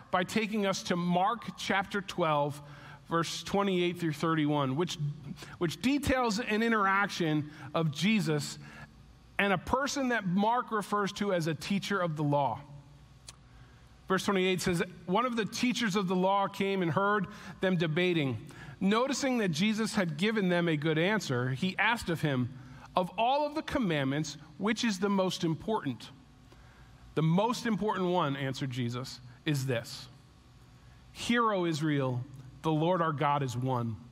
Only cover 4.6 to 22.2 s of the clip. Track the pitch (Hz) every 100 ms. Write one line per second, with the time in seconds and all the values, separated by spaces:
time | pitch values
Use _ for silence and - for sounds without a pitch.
4.6 | 131 135 180 - 147 - - - - -
5.6 | 170 - 247 285 285 262 240 202 220 214
6.6 | 233 220 196 196 202 - 160 151 147 -
7.6 | - 165 160 147 190 220 156 151 143 -
8.6 | - - - - - - - - 196 185
9.6 | - 254 277 285 254 233 190 185 214 247
10.6 | 247 214 185 208 190 - 202 175 156 151
11.6 | - 196 - 196 175 156 147 143 131 107
12.6 | - - - - - - - - - -
13.6 | - - - - - 185 214 190 185 185
14.6 | - 170 214 - 180 196 247 233 202 -
15.6 | 247 240 226 208 185 185 185 202 196 196
16.6 | 196 196 165 190 202 208 - - - -
17.6 | 190 180 165 151 180 165 135 110 - -
18.6 | - - 190 220 269 262 269 247 196 147
19.6 | 214 220 214 214 175 147 208 220 185 175
20.6 | 170 151 160 156 180 214 - 123 127 131
21.6 | 185 185 214 233 - 160